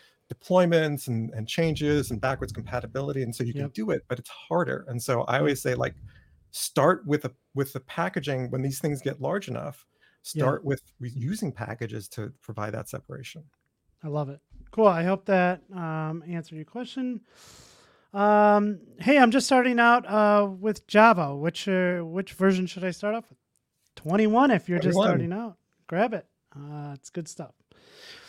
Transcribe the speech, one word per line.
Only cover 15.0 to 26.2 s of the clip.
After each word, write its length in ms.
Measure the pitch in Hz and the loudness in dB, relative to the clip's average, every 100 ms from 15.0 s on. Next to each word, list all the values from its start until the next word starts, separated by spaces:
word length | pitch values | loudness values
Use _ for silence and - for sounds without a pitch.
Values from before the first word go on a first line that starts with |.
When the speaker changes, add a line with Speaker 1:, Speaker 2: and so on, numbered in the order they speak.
Speaker 2:
hope 200 | 175 190 | 2 0
that, 380 | 202 185 180 175 - | 2 2 2 0 -8
um, 500 | 185 165 160 156 165 160 | -10 -6 -4 -6 -8 -8
answered 280 | 170 156 156 | -10 -10 -14
your 80 | |
question. 580 | 151 240 247 262 254 233 - _ - - - _ _ _ _ | -12 -12 -10 -6 -6 -8 -12 _ -20 -20 -20 _ _ _ _
Um, 680 | 202 208 208 208 208 208 180 - - | 0 4 6 6 6 2 -4 -12 -2
hey, 200 | 214 285 | 4 6
I'm 120 | 240 | 8
just 160 | 254 - | 6 4
starting 320 | 262 247 240 | 4 4 4
out, 280 | 233 240 240 | 6 4 2
uh, 420 | 214 208 208 202 | 2 4 4 2
with 380 | 190 214 - - | -2 -4 -6 2
Java. 480 | 208 226 180 143 | 6 8 6 0
Which, 340 | 143 160 - 202 | -2 -4 -4 -2
uh, 320 | 185 180 180 | 0 0 -2
which 320 | 165 180 190 | -6 -8 -10
version 340 | - 190 185 180 | 2 4 4 0
should 180 | 185 | -4
I 60 | 185 | -6
start 220 | 170 208 | -4 -4
off 140 | 226 - | -4 -8
with? 100 | _ _ _ _ _ _ | _ _ _ _ _ _
Twenty-one 560 | - 151 196 214 226 277 | -12 -2 2 4 6 6
if 180 | 196 - | 4 0
you're 100 | 175 | 0
just 160 | 160 | 2
Speaker 1:
Twenty-one. 140 | 180 208 | 4 4
Speaker 2:
starting 240 | 175 170 | 2 -2
out. 260 | 196 233 - _ _ - | -6 -8 -14 _ _ -6
Grab 280 | 170 233 | -2 0
it. 120 | 202 | -2